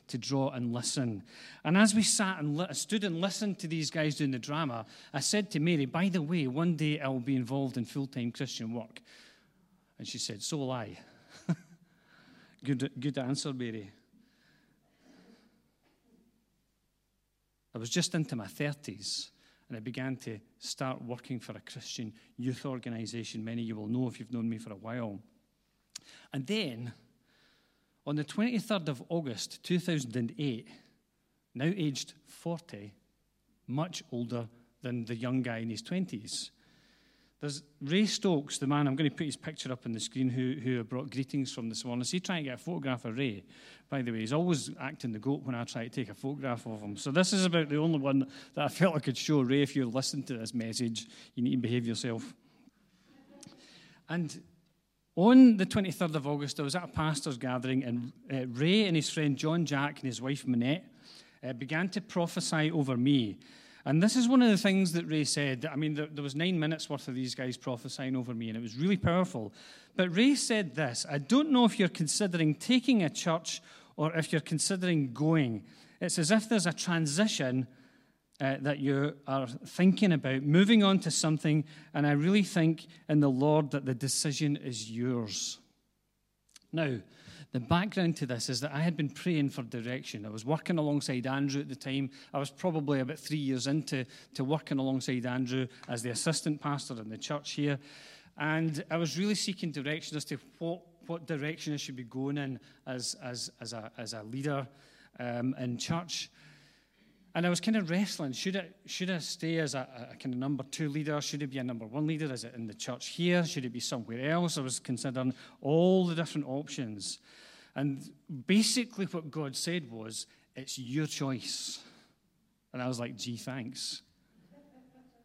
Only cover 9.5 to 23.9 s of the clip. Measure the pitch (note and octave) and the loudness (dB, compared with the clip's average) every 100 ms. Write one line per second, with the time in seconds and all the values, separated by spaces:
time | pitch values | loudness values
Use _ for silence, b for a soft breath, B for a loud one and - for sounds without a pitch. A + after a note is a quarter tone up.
9.5 | B _ _ _ - G2+ A#2 - G#2 - | B _ _ _ -14 -10 -8 -6 -6 -6
10.5 | D#3 B2+ B2+ G#2 F2 B B B B - | -2 -2 -4 -6 -12 B B B B -4
11.5 | E3 - - b b b b b b b | -4 -6 -20 b b b b b b b
12.5 | b - B2+ C3+ B2+ C#3+ C#3 B2+ C#3 D3+ | b -2 0 -2 -4 -4 -2 -2 -2 -4
13.5 | B2+ A#2+ A2 G2 - _ b b b b | -4 -6 -6 -10 -18 _ b b b b
14.5 | b b b b b b b b b b | b b b b b b b b b b
15.5 | b b _ _ _ _ _ _ _ _ | b b _ _ _ _ _ _ _ _
16.5 | _ _ _ _ _ _ _ _ _ _ | _ _ _ _ _ _ _ _ _ _
17.5 | _ _ A2+ A#2 F3+ - E3 C#3+ A#2+ G2 | _ _ -8 -2 0 0 0 -2 -4 -8
18.5 | - D3 C#3+ - G2+ G2 - - b b | -4 -4 -4 -10 -10 -8 -8 -10 b b
19.5 | b - A#2 A2+ B2 C3 B2 - G#2+ - | b -14 -12 -8 -6 -6 -6 -8 -12 -14
20.5 | _ - - C3+ C3 A#2+ A#2+ - B2 - | _ -12 -6 -6 -6 -8 -10 -8 -8 -8
21.5 | G#2+ - B2+ - - A2 B B - B2 | -14 -16 -16 -12 -8 -10 B B -6 -4
22.5 | B2 C#3+ C3 A#2+ A2+ A2 A#2 G#2+ A2+ A2 | -4 -6 -6 -6 -8 -6 -8 -8 -8 -6
23.5 | A#2 A2+ G#2+ G#2+ | -6 -6 -6 -4